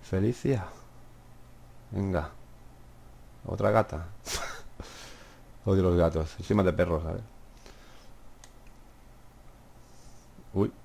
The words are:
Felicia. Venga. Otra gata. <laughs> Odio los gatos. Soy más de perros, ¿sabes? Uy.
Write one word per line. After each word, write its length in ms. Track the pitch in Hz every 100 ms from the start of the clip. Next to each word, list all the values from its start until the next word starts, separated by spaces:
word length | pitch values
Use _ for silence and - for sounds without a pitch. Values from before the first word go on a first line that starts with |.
Felicia. 640 | - 92 104 123 135 131 87 - - - - - - - - - - - -
Venga. 400 | 101 98 90 76 - - - - - - - - - - - -
Otra 260 | 101 101
gata. 360 | 110 - 80 85 - - - - - - - -
<laughs> 800 | - - - - - - - -
Odio 180 | 98
los 140 | 92 87
gatos. 380 | 85 82 80 -
Soy 140 | - 104
más 100 | 92
de 80 |
perros, 300 | 80 87 80
¿sabes? 180 | 80 87 110 - - - - - - - - - - - - - - - - - - - - - - - - - - - - - - - -
Uy. 180 | 92 104 -